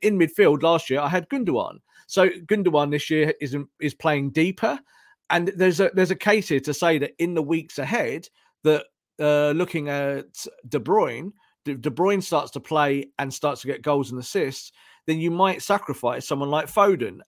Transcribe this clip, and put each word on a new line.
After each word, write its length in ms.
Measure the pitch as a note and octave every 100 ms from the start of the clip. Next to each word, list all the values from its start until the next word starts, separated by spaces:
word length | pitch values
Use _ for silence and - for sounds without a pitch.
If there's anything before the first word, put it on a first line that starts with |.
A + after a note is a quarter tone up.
in 160 | G#3+ G3
midfield 460 | E3 - F3+ D3
last 260 | E3 E3 -
year, 80 | C3+
I 100 | C#3+
had 200 | F3+ E3
Gundogan. 500 | C#4 F#3+ A#2 - - _ _ -
So 200 | F#3+ F#3
Gundogan 600 | F3+ E3 G3+ F3+ D3+ D3
this 180 | D3 -
year 260 | D#3 D3+ -
is, 160 | C#3+ C#3+ C#3 -
is 140 | D3
playing 360 | - D#3+ C#3+ C#3
deeper. 500 | D3+ F3 F#3 - C4+ _ _ _ _ -
And 220 | E3+ F3 E3+
there's 220 | F#3 E3
a, 140 | F#3
there's 160 | F#3 F3
a 60 | F#3
case 320 | G#3 G#3+ F#3+
here 120 | C#3
to 140 | D3+
say 240 | C#3+ E3+ D#3
that 140 | C#3 -
in 120 | E3+
the 80 | E3+
weeks 360 | C#3+ E3 D3+ -
ahead, 500 | C#3 A3+ B2 D3 - _ _ _
that, 220 | D#3 D3 - _ _ -
uh, 320 | D3+ D3 D3
looking 360 | D#3 F3+ E3 D3
at 560 | C#3+ C#3 C#3 - - - - B2
De 120 | C#3
Bruyne, 520 | A2 G#3 D3+ A#2 F#3 - _ _
De, 120 | D3 C#3
De 140 | D3
Bruyne 300 | A#2+ F#3+ G3
starts 300 | F#3 E3 -
to 80 | C#3
play 460 | - D#3 C#3+ C#3 - -
and 120 | C3+
starts 280 | - D3 C3+
to 80 | C3
get 140 | C3
goals 280 | D3 C#3+ B2
and 80 | B2+
assists, 540 | A#2+ G3 C3+ - - _ _ _
then 140 | - D#3+
you 140 | E3+
might 300 | E3+ F#3+ F3+
sacrifice 640 | - G3 - C3 A#2+ B2 -
someone 200 | C#3 C#3+
like 180 | D3+ D3
Foden 520 | G#3+ G3+ E3+ A2 F#2